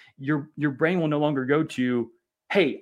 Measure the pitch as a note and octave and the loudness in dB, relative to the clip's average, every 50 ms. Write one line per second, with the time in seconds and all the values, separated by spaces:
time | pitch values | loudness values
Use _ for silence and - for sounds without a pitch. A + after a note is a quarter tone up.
0 | - - _ - C#3 C#3 D3+ C#3+ C#3 - _ C#3+ D3 D3 C3 A#2+ D#3+ E3 F#3 F3+ | -20 -20 _ -8 -4 -2 -2 -2 -4 -6 _ -4 -2 -2 0 0 0 0 2 0
1 | D#3+ D3+ D3 D3 D3 D3+ C#3+ C3+ B2+ B2+ C#3+ D#3 D#3 D3 - B2+ B2+ B2 B2 A#2+ | 0 0 0 0 0 0 0 -2 0 0 2 0 0 -2 -2 -2 0 0 0 0
2 | A2+ A#2 - _ _ _ _ _ _ - - G3+ E3+ C#3 - - | -2 -4 -8 _ _ _ _ _ _ -2 2 2 2 2 0 -2